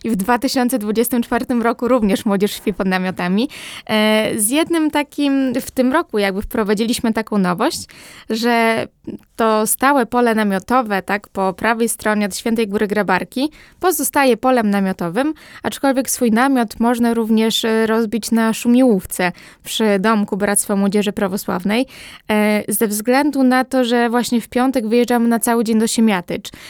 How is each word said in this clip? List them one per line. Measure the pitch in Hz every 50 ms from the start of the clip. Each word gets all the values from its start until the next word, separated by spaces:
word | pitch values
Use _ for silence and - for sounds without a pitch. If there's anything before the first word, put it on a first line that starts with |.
| -
i | 226
w | 226
dwa | 180 196 247 240 233
tysiące | - 262 - 262 247 240 262 214
dwudziestym | 208 214 214 220 240 - 254 240 233
czwartym | - 247 233 254 - 247 233
roku | 220 233 240 - 247
również | 233 262 240 214 196 190 - -
młodzież | 208 202 190 208 196
śpi | - - - 220 185
pod | - 190
namiotami. | 190 185 185 185 185 180 - 180 175 190 214 262 - - - - - - - - -
E, | 214 214 214 214 214 220 220 - - 226
z | 202 220
jednym | 277 311 330 330 339 320 311 294
takim | - 294 285 _ - 302 285 277 277 269 269 254 240 262
w | - -
tym | - 254 247 262
roku | 285 339 339 _ - 208
jakby | 202 196 185 196
wprowadziliśmy | - - - 226 208 196 214 190 233 220 247 - - 226 220
taką | 226 214 - 214
nowość, | 202 185 180 175 170 240 339 - - - - - - - - - - - -
że | 220 220 233 240 233 233 226 226 226 233 - - _ _ _ - 208 - _ _ _
to | - 220 220 214 214 220
stałe | 214 - - 254 277 294 269 226
pole | - 247 247 247 233 220
namiotowe, | 220 214 202 190 185 - - 247 262 233 208 202 185
tak, | - - 196 202 - _
po | - 196 190 190 185
prawej | - - 220 233 226 233 220
stronie | - - - 214 214 214 208
od | 196 -
Świętej | - - 233 226 233 226
Góry | 196 196 214 214
Grabarki | 190 202 214 190 - - 180 - - - 254 285 302 - - - - _ -
pozostaje | 349 370 302 - 269 - - 294 269 262 226
polem | 220 - 254 254 240 214 202
namiotowym, | 202 202 190 185 190 - 180 170 170 240 277 311 311 - - - - - -
aczkolwiek | 214 - - - 277 247 269 247 -
swój | - - 247 226
namiot | 214 226 262 277 269 247 233 214 - -
można | 226 240 247 233 240 233 233
również, | 233 226 220 226 220 220 226 208 - 240
e, | 226 220 220 226
rozbić | 220 220 226 233 208 233 214 - -
na | 226 226 226 220 220
Szumiłówce | - - 240 240 254 262 247 208 185 - - - - 180 175 - - - - - _ -
przy | - - - 220 208 202 190
domku | 185 220 226 208 208 - 214
Bractwa | 185 202 202 202 - - - 202
Młodzieży | 196 202 196 196 208 196 208
Prawosławnej, | 175 - 202 185 190 208 - - 185 180 180 190 214 247 269 - - - - - - - _ -
e, | 214 214 208 214 208 208 -
ze | - 208 - 233
względu | 202 214 214 214 247 247 277 294 302 277 269 262
na | 247 254 254 254 262
to, | 269 262 247
że | 226 247 240 233 233
właśnie | 233 240 226 - 240 226
w | - -
piątek | - 247 247 269 - 262 214
wyjeżdżamy | 208 233 240 240 214 240 233 233
na | 233 233 226
cały | - 240 233 233 214
dzień | 220 226 214
do | 226
Siemiatycz. | 220 - 233 226 220 196 175 - - 170 - - - - - -